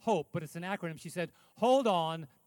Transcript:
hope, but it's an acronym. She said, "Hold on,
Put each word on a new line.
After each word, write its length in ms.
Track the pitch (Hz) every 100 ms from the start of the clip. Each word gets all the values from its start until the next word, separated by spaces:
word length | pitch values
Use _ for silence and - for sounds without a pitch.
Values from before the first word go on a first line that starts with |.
hope, 300 | - 190 143
but 100 | 135
it's 140 | 151 170
an 80 |
acronym. 360 | 180 202 170 156
She 80 | 170
said, 220 | 170 165 _ _
"Hold 320 | - 233 262 233
on, 400 | 180 160 165 160 _